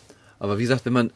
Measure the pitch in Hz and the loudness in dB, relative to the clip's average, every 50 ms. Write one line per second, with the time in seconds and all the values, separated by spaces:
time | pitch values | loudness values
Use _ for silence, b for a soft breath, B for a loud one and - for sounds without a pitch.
0 | b b b b b b b b 98 101 101 104 120 117 131 123 - 120 123 123 | b b b b b b b b -4 -4 -2 0 0 0 0 0 0 0 2 2
1 | 117 113 - | 0 0 -2